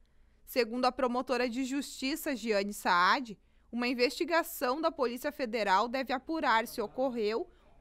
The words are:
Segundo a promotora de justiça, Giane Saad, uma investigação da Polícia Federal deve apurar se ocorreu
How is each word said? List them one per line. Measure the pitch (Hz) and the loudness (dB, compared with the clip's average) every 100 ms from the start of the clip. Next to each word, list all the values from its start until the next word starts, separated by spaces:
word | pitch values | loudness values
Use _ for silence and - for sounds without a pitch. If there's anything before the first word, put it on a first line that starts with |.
| _ _ - _ | _ _ -20 _
Segundo | - - 233 240 | -4 0 0 2
a | 254 | 0
promotora | 254 254 247 262 247 247 | 2 0 0 0 0 0
de | 233 | -2
justiça, | 262 277 262 - 262 320 320 254 | -2 -2 -4 -6 -4 -2 -4 -4
Giane | 226 208 202 | 0 0 0
Saad, | 208 233 175 180 254 240 196 _ _ _ | -2 2 4 6 4 0 -14 _ _ _
uma | 233 240 | -4 -2
investigação | 247 247 - 302 330 330 - 254 277 | 2 0 0 0 0 0 -4 -2 0
da | 330 | -2
Polícia | - 247 247 294 | 0 -2 -2 -6
Federal | 294 254 226 202 190 240 | -4 -4 0 4 4 4
deve | 262 254 | -2 -2
apurar | 262 - 320 294 226 233 | -4 -4 -2 2 2 2
se | - | -4
ocorreu | 208 - 262 240 208 226 349 - - - | -6 -2 -2 0 -2 -2 -6 -12 -20 -18